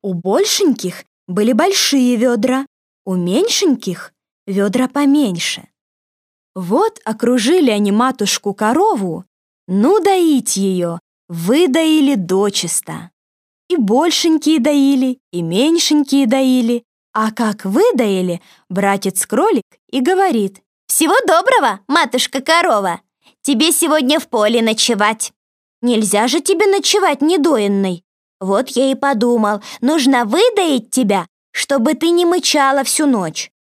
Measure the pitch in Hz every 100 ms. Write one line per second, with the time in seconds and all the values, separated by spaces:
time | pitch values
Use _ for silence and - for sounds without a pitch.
0 | 202 180 185 240 415 - 370 240 185 -
1 | - _ - 180 220 254 359 392 - 277
2 | 247 240 247 240 254 262 277 _ _ _
3 | - 185 175 220 453 - 370 254 - 170
4 | - _ _ _ - 190 202 247 254 285
5 | 285 294 247 170 - - - _ _ _
6 | _ _ _ _ _ 190 175 247 440 -
7 | - 220 233 247 214 359 269 208 202 208
8 | 254 254 202 - 202 196 214 277 427 311
9 | 185 160 - _ _ _ - 190 247 415
10 | 359 381 339 269 - - 196 185 175 170
11 | _ _ _ 170 170 277 359 262 320 311
12 | 277 254 175 190 202 202 170 - - 160
13 | 170 _ _ _ _ _ _ 349 202 240
14 | 330 - 339 320 302 311 254 285 277 277
15 | 262 247 _ 175 165 180 294 339 - 302
16 | 277 277 262 269 262 254 233 240 _ _
17 | _ 220 220 214 220 208 190 226 453 359
18 | 220 190 180 170 _ _ _ 180 196 196
19 | 196 - - 214 403 285 - _ _ 262
20 | 254 370 392 233 196 - _ _ - -
21 | 311 440 466 320 392 508 262 196 - 320
22 | 285 254 - 277 269 330 339 214 190 170
23 | _ _ _ _ - 220 320 320 330 311
24 | 254 311 - 226 214 233 226 220 - 214
25 | 208 220 - _ _ _ _ _ 240 226
26 | 214 202 233 311 - 381 403 392 - 403
27 | 370 285 302 359 330 254 202 196 190 175
28 | _ _ _ _ 190 196 254 233 269 269
29 | 277 240 240 240 208 208 - - 240 320
30 | 262 254 226 294 480 415 349 262 220 254
31 | 214 196 170 _ _ - - 277 226 311
32 | 330 339 349 359 - 302 269 277 269 -
33 | 294 233 170 151 - _